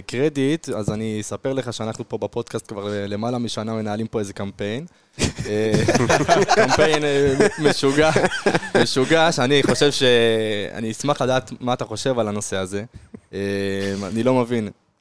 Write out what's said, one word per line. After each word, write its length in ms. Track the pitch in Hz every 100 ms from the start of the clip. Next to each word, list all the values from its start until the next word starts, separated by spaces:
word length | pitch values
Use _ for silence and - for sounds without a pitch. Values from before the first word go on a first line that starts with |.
| 98
קרדיט, 640 | 120 151 143 135 165 -
אז 200 | 110 107
אני 260 | 107 110 107
אספר 320 | 104 101 135
לך 200 | 135 123
שאנחנו 360 | 110 110 - 117
פה 80 | 110
בפודקאסט 500 | 104 120 - 117 -
כבר, 260 | 104 101
אה, 140 | 104 101
למעלה 300 | 104 117 123
משנה 360 | 117 - 107
מנהלים 340 | 113 107 104 113
פה 120 | 117
איזה 140 | 98
קמפיין. 520 | 101 98 95 104 117 175 _ _ -
אה, 520 | 139 - - 107 110 107 - - 117 -
<laughs> 400 | 147 170 - 349
קמפיין, 480 | 220 277 156 151
אה, 300 | 147 139 143 135 208 202
משוגע, 520 | 147 - 139 143 156 156 185 - 202 - - -
משוגע, 500 | 117 135 131 160 160
שאני 320 | 160 127 143
חושב 280 | - 127 147
ש-, 120 | 135 127 120 117 113 110 104 92
אני 180 | 50 113
אשמח 300 | 110 139 147
לדעת 300 | 127 131 - 123
מה 140 | 123
אתה 120 | 123 113
חושב 340 | 107 135 123
על 80 | 107
הנושא 300 | 104 - 98
הזה. 260 | 92 101 113 - - - _
אה, 60 | 95 98 98 98 98 98 98 98
אני 100 | 113
לא 100 | 120
מבין. 360 | 127 117 120 101 - _ _